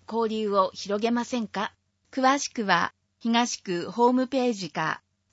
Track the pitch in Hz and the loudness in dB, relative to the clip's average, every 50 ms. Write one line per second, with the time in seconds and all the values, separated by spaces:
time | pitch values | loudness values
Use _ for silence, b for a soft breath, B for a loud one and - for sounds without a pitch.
0 | _ - 214 233 226 214 220 220 214 202 196 202 190 - - - - 185 202 208 | _ -6 -2 -2 -2 0 -2 -2 -2 2 2 2 2 2 -2 -8 -6 -4 -2 -2
1 | 220 226 240 240 226 - 254 240 220 - - 190 214 - - _ _ _ _ _ | 0 0 0 0 -2 -4 -4 -6 -6 -4 -4 -6 -6 -6 -8 _ _ _ _ _
2 | _ _ - 262 254 262 277 285 - - - 247 214 196 180 170 185 - - _ | _ _ -4 2 4 4 4 2 0 -6 -6 -4 0 2 2 2 2 -2 -6 _
3 | _ _ _ _ - 226 233 240 240 226 - - - 202 175 175 147 - 175 233 | _ _ _ _ -4 0 2 2 2 0 -4 -8 -6 -6 -4 -4 -4 -6 0 4
4 | 240 247 247 254 254 247 277 262 247 247 226 196 185 151 - 175 160 156 - - | 4 4 4 4 0 0 0 0 0 0 0 -2 -6 -6 -4 -4 -2 -2 -4 -6
5 | - _ _ _ _ _ | -10 _ _ _ _ _